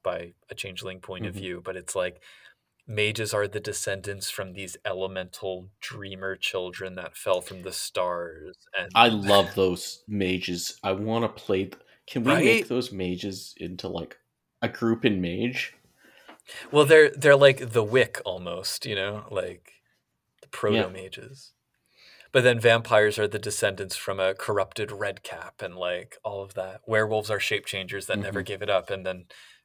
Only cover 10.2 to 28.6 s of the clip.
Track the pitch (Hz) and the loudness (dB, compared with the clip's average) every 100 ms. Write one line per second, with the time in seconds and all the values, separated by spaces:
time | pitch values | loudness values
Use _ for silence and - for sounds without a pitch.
10.2 | 92 92 87 87 - - 101 98 107 113 | 0 0 -2 -6 -6 -6 -4 -2 0 0
11.2 | 113 - - 95 95 - _ _ - 131 | -2 -4 -2 0 0 -8 _ _ -10 -2
12.2 | 117 165 156 226 - 127 120 98 90 90 | 2 4 6 4 2 -4 -4 -4 -4 -4
13.2 | 104 92 - - 85 90 95 90 - - | -6 -8 -14 -12 -12 -8 -8 -8 -10 -14
14.2 | _ _ _ _ 117 - 117 110 120 98 | _ _ _ _ -6 0 0 2 2 2
15.2 | 90 92 117 135 - - _ _ _ _ | -2 -2 -4 -4 -8 -12 _ _ _ _
16.2 | - - - - - 147 147 156 151 147 | -20 -20 -20 -18 0 4 10 10 10 6
17.2 | 147 143 139 135 127 113 104 127 110 - | 8 10 10 8 0 0 4 4 2 0
18.2 | - 92 87 87 95 - 131 101 98 104 | -8 -8 -8 -8 -6 -8 -4 -4 -2 -6
19.2 | - 98 90 87 _ _ _ _ _ _ | -6 -4 -4 -8 _ _ _ _ _ _
20.2 | _ _ - - 110 110 92 92 95 - | _ _ -18 -4 0 0 0 -6 -14 -16
21.2 | - 135 - _ _ _ _ _ - - | -18 -20 -20 _ _ _ _ _ -20 -20
22.2 | - 135 123 117 117 117 113 110 107 104 | 2 4 6 6 6 4 6 6 6 2
23.2 | 104 107 104 - 104 95 95 - - 98 | -2 -2 -6 0 -2 -2 -8 -8 -6 -2
24.2 | 95 98 - 101 95 - 104 104 101 95 | -2 -2 -2 -2 -2 -4 -8 -6 -6 -6
25.2 | - 82 85 _ 98 90 90 90 90 - | -12 -14 -16 _ -12 -6 -4 -4 -6 -12
26.2 | 107 101 98 98 92 95 - 110 107 110 | -10 -8 -10 -8 -8 -10 -2 0 2 0
27.2 | 104 104 - 104 - 98 92 101 - 101 | -2 -2 -2 -2 -4 -8 -8 -10 -6 -4
28.2 | 98 101 98 98 | -4 -6 -6 -6